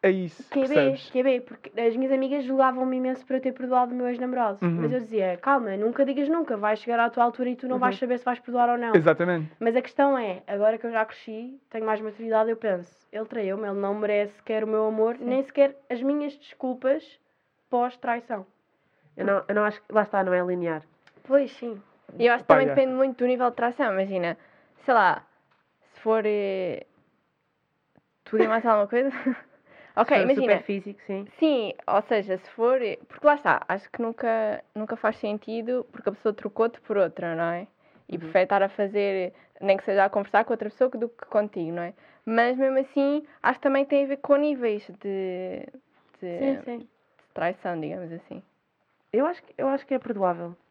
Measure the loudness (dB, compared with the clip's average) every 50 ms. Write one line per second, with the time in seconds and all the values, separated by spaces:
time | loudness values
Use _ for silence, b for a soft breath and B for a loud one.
0 | 4 2 2 2 -2 -6 -10 -14 -18 _ -2 -2 0 2 2 4 4 4 0 -2
1 | -8 -6 -2 0 2 2 2 0 -2 -8 -20 -20 _ -12 -6 0 0 0 0 0
2 | 0 0 2 0 0 0 -2 -2 -2 -2 2 4 4 2 2 0 -2 -2 -2 -2
3 | -2 -2 -4 -6 -6 _ -4 -2 -2 -4 -4 -4 -4 0 2 2 2 2 -2 -4
4 | -4 -4 -4 -4 -4 -4 -2 0 0 0 0 0 0 0 0 0 -2 -2 -2 -2
5 | -4 -2 -2 0 0 0 -2 -2 0 2 2 2 2 -2 -4 0 -2 -2 2 2
6 | 2 2 2 -2 0 0 0 0 0 -2 -4 -2 0 0 -2 -2 -2 -2 0 2
7 | 2 0 2 2 0 0 2 -2 -4 -4 -4 -6 -6 -4 -2 2 2 0 0 0
8 | -2 -2 -2 -2 -2 -4 -4 -4 _ -6 0 2 2 2 2 0 -2 2 4 6
9 | 6 6 4 4 2 0 0 -2 -4 -6 -8 _ -2 0 0 0 -2 -4 0 2
10 | 2 2 4 0 -2 -4 -6 -8 -8 -8 -4 2 2 2 2 0 -4 -4 -2 -2
11 | -2 -2 -4 -18 -14 -12 -12 -12 -12 -14 -16 -18 _ _ -10 -6 -2 -2 -2 -2
12 | -4 -8 -10 -8 -6 0 2 2 2 2 0 -2 -2 -2 -2 -2 -4 -12 _ _
13 | _ _ -10 -10 -10 -8 -6 -6 -4 -4 -4 -4 -4 -6 -4 -4 -2 -4 -2 -2
14 | -2 0 0 0 0 -2 -6 -18 _ -4 -2 -2 -2 0 0 0 0 0 2 2
15 | 0 0 0 -4 -4 -2 0 -2 -2 -2 2 2 2 2 2 -6 _ _ -8 -4
16 | -2 -2 -2 -2 -2 -6 -8 -12 _ -20 -18 _ -8 -6 -6 -2 0 0 0 0
17 | -2 -12 -20 _ _ _ _ _ _ _ _ _ _ _ -2 0 0 -2 -4 -6
18 | -4 -4 -4 -4 -4 _ -8 -8 -8 _ _ _ _ _ _ _ _ _ _ _
19 | _ _ _ -4 0 0 0 0 0 0 0 2 2 0 -2 -4 _ _ 0 0
20 | 0 2 0 -2 0 2 2 0 0 0 -2 -2 -2 -4 -4 -6 -8 _ _ _
21 | _ -20 _ _ _ 0 0 0 0 0 -6 -12 -12 -12 -12 -12 -16 _ _ _
22 | _ -20 -6 0 2 2 2 2 4 4 6 6 6 4 4 2 2 2 2 0
23 | 0 0 0 0 0 0 2 2 0 -2 0 0 -2 -2 0 0 -2 0 0 0
24 | -2 -2 -2 -2 -2 -2 -4 -6 b b b b b b b _ -2 2 4 6
25 | 6 4 4 2 -4 _ _ _ _ _ _ _ _ _ _ _ _ _ _ -8
26 | -2 0 0 2 2 0 0 0 -2 -2 -4 -4 -4 -6 -6 -8 -12 _ _ _
27 | _ _ _ _ _ _ _ _ _ _ _ _ _ _ _ _ _ _ _ _
28 | _ _ _ _ _ -4 2 2 2 4 2 2 4 4 4 4 4 2 0 0
29 | 0 0 -2 -2 -4 -4 -4 -4 -8 _ _ _ _ b b b b b b 0
30 | 2 4 4 2 4 4 2 2 4 2 2 2 2 -4 -6 -6 -6 -10 -16 _
31 | -10 -10 -8 -8 -8 -12 -4 0 2 2 2 2 0 -4 -6 -8 -4 0 0 0
32 | 2 2 0 0 0 -2 -6 -6 -6 -14 -6 0 2 2 2 2 0 -2 -6 -6
33 | -12 _ -20 4 4 4 4 6 4 2 2 2 2 _ -4 -6 -6 -12 -8 -6
34 | -4 -4 -4 -4 -2 -2 0 0 0 -2 -4 -6 -8 _ _ -10 -8 -8 -8 -2
35 | -2 -2 -2 -2 -4 -4 -4 -6 -6 -8 -8 -8 -4 -4 -4 -4 -4 -8 -14 -6
36 | -4 -4 -6 -2 _ -4 -4 -2 -8 -10 -2 0 0 0 -2 -6 _ -4 0 0
37 | 0 0 0 -6 -6 -6 -4 -2 -2 -2 -4 -6 -8 -12 _ b b b b b
38 | b b -10 -10 -10 0 2 2 4 4 4 2 2 2 0 -2 -4 -2 0 0
39 | 0 0 0 -2 -4 -4 b b b b b b 2 2 2 2 2 -2 2 2
40 | 2 4 2 -2 -4 2 2 2 2 2 -2 -4 -4 -10 -2 _ 0 0 0 -4
41 | -8 -8 -8 _ -18 -2 0 0 0 0 -4 -6 -6 -6 -6 -6 -6 -8 -10 b
42 | b b b b b -2 2 2 2 2 2 2 0 2 2 0 -2 0 0 0
43 | 2 2 2 0 -4 B B B B -2 -2 0 0 0 2 2 2 2 2 2
44 | 2 0 -2 -6 2 2 4 4 4 0 0 0 -2 -2 -2 -2 -6 -12 -20 -12
45 | -8 -6 -6 -4 -4 -6 -6 -6 -8 -8 -10 -10 -14 -16 _ -20 _ _ _ _
46 | _ _ _ _ -12 -10 -6 -2 -2 -2 -2 -2 -6 -12 -12 -12 -14 -18 _ _
47 | _ _ _ _ _ _ _ -4 -4 -4 -4 -4 -6 -6 -6 -6 -6 -8 -8 -8
48 | -10 -12 -12 -14 -14 _ -18 -18 -18 _ _ _ _ _ _ _ _ _ _ _
49 | _ _ 0 0 0 0 -2 -6 _ -20 -10 -4 -2 -2 -2 -2 -4 _ -4 -4
50 | -4 -4 -4 -2 0 0 -2 -2 -6 -12 -14 _ _ _